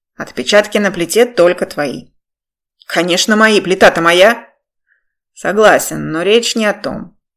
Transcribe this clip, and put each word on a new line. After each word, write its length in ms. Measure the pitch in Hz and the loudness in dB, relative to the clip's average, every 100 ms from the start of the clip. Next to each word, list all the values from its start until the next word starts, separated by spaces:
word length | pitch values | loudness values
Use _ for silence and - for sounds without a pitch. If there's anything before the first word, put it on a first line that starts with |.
| _ - | _ -18
Отпечатки 640 | - - - 208 208 214 | -14 -10 0 0 2 -2
на 140 | 202 | -2
плите 340 | 185 170 220 240 | -4 -2 0 0
только 400 | - 175 175 180 | 2 0 0 -6
твои». 460 | - 143 - - _ _ _ _ _ _ _ - | -6 -8 -8 -16 _ _ _ _ _ _ _ -8
«Конечно, 480 | 175 175 180 - | -4 -2 -2 0
мои, 260 | 214 220 208 | 2 2 2
плита-то 400 | 175 185 196 170 | 0 2 2 2
моя». 480 | 165 175 202 233 - _ _ _ _ _ _ _ _ | 2 4 4 2 -8 _ _ _ _ _ _ _ _
Согласен, 800 | _ - 202 208 151 - 156 151 | _ -6 2 4 4 -2 -10 -8
но 100 | 156 | -6
речь 320 | 180 226 233 | 0 0 0
не 120 | 233 214 | -2 -2
о 60 | |
том. 480 | 202 - - - _ _ | -4 -8 -10 -14 _ _